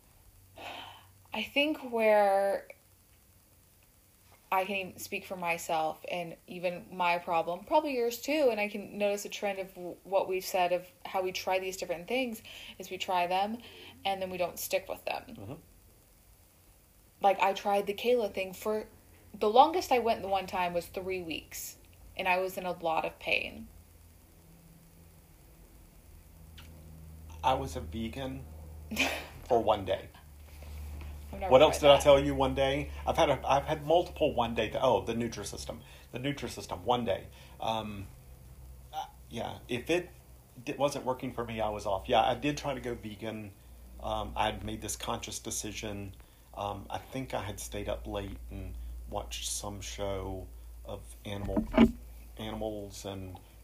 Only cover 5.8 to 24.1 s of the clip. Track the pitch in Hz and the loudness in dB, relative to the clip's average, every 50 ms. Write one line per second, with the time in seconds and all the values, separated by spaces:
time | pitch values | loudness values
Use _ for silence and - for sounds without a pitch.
5.8 | 156 156 156 - - - - 175 170 165 165 - _ - - 180 170 180 175 170 | 0 0 -2 -6 -8 -6 -6 -6 -6 -6 -10 -14 _ -14 -8 -4 -4 -4 -4 -6
6.8 | - - 185 185 180 175 175 175 - - 175 165 165 170 175 190 208 - 302 311 | -10 -8 -4 0 2 2 2 2 0 2 2 2 2 0 -2 -6 0 4 4 4
7.8 | 311 302 269 247 233 233 233 - - 277 294 311 285 247 226 208 208 208 202 208 | 4 4 2 0 0 0 0 -2 -2 0 2 4 4 4 4 2 0 -2 -4 -6
8.8 | 190 - - 208 208 202 202 202 - 202 - - - 202 196 190 185 185 - 180 | -10 -8 -4 0 0 0 0 -2 -4 -8 -8 -4 -4 -4 -2 -4 -6 -10 -10 -10
9.8 | 180 170 - - - 175 190 190 185 185 185 185 185 - - 185 180 175 180 175 | -10 -10 -10 -12 -4 0 2 2 2 2 0 -2 -2 0 2 2 4 4 2 0
10.8 | 175 - - _ - - - 190 185 185 185 - - 190 185 190 190 190 185 - | -2 -6 -16 _ -10 -4 -2 -2 -2 -2 -4 -4 0 0 0 0 0 -2 -6 -6
11.8 | 185 175 170 160 175 175 233 262 262 240 220 - - - - - - - 220 - | -6 -6 -6 -6 -4 -2 -2 0 0 -2 -4 -8 -10 -14 -16 -16 -16 -14 -14 -14
12.8 | 185 - 185 180 - - 185 180 175 175 185 185 196 214 226 247 - - - - | -12 -10 -8 -6 -2 0 0 2 2 2 2 2 2 0 -2 -6 -10 -14 -18 -18
13.8 | - - - - - 196 196 190 190 185 185 175 175 170 - - - - - 185 | -18 -18 -12 -6 -4 -2 -2 -2 -2 -4 -2 -2 -2 -2 -2 -4 -4 -2 -2 -2
14.8 | 185 - - - - - - - - - - - 98 101 143 170 - - - - | -2 -4 -8 -8 -6 -6 -6 -6 -6 -10 -14 -12 -12 -12 -12 -12 -14 -20 -20 -20
15.8 | - - - - - - - - - - - - - - _ _ _ - - _ | -20 -20 -20 -20 -20 -20 -20 -20 -20 -20 -20 -20 -20 -20 _ _ _ -20 -20 _
16.8 | _ - - - - - - - - 202 190 - 180 196 196 196 - 208 202 202 | _ -20 -20 -20 -20 -20 -2 2 4 4 6 6 4 2 2 2 0 2 2 2
17.8 | 202 196 202 - - 233 247 247 220 196 - 196 190 190 180 - - 220 214 214 | 2 0 -2 0 2 4 4 4 2 0 -2 -4 -6 -6 -8 -6 -2 -2 -2 -2
18.8 | 214 - - - - - - - - - - 202 220 214 214 247 285 320 330 370 | -4 -8 -14 -20 -20 -20 -20 -20 -20 -18 -4 0 2 8 10 10 10 10 8 2
19.8 | - - 269 240 220 233 220 - 180 196 196 190 185 180 214 185 180 175 175 175 | 2 2 2 4 4 2 0 0 0 0 0 0 0 -2 -2 0 0 0 0 -2
20.8 | 165 - - 196 180 190 190 185 175 165 151 - - - - - - - - - | -4 -4 -6 -8 -4 -4 -4 -4 -4 -6 -8 -8 -10 -12 -12 -12 -12 -12 -14 -16
21.8 | - - - - - - - - 190 185 180 185 190 185 185 196 185 180 170 175 | -20 -20 -20 -20 -20 -12 -8 -2 0 2 2 2 2 0 -2 -4 -4 -4 -4 -2
22.8 | 170 165 160 165 - - - - - - - - - - - - 226 - - - | 0 0 2 2 0 -2 -4 -6 -2 0 0 0 0 -2 -8 -12 -14 -16 -16 -20
23.8 | - - - - - - | -20 -20 -20 -20 -20 -20